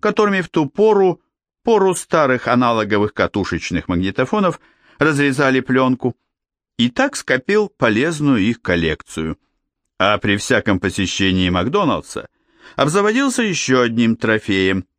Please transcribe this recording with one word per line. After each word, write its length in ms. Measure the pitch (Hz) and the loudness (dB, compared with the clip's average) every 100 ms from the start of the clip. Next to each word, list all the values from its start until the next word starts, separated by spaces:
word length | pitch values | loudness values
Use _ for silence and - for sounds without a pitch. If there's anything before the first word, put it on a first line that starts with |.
которыми 400 | 208 208 208 196 | -2 2 2 0
в 80 | 165 | -2
ту 180 | - 147 | -2 -2
пору 540 | - 220 208 185 165 _ _ _ _ | 2 2 4 2 0 _ _ _ _
пору 300 | - 220 190 | 0 2 2
старых 520 | 175 - 170 143 127 117 | 0 -2 0 2 0 2
аналоговых 680 | 123 123 113 107 104 104 | 2 2 0 0 0 0
катушечных 760 | - 90 104 92 85 - 85 - | -2 -2 -2 -4 -4 -4 -6 -2
магнитофонов 720 | 87 95 98 131 214 190 165 _ _ _ _ | -2 -2 -2 -2 0 -2 -4 _ _ _ _
разрезали 640 | 147 143 143 131 135 131 | 0 2 0 0 0 0
пленку, 540 | - 127 131 127 123 - _ _ _ _ _ - | 0 0 2 0 -4 -6 _ _ _ _ _ -2
и 140 | 120 | -2
так 260 | - 269 - | 0 -2 -2
скопил 520 | - 127 - 208 208 | -2 -2 0 0 0
полезную 720 | _ 123 107 151 156 147 123 | _ 0 2 0 0 0 2
их 240 | 101 117 | 2 -2
коллекцию. 760 | - 87 80 78 - - 80 80 _ _ _ _ _ _ | -2 -2 0 -4 -8 -8 -8 -8 _ _ _ _ _ _
А 200 | 98 104 | 0 0
при 180 | 104 101 | 0 -2
всяком 420 | - 117 104 95 | 0 0 0 -2
посещении 680 | 98 - 92 - 98 92 90 | -2 -4 -4 0 0 2 0
Макдоналдса 800 | 90 98 190 175 90 - 110 - _ _ _ - - | 0 -2 -2 -2 -2 -6 -14 -14 _ _ _ -14 -2
обзаводился 680 | 147 180 202 233 277 247 | 0 0 0 0 -2 0
еще 380 | 220 165 - 131 | -2 -2 0 2
одним 360 | 120 117 113 110 | 2 2 0 0
трофеем. 680 | 113 110 - 95 95 95 - | 0 -2 0 0 0 -2 -6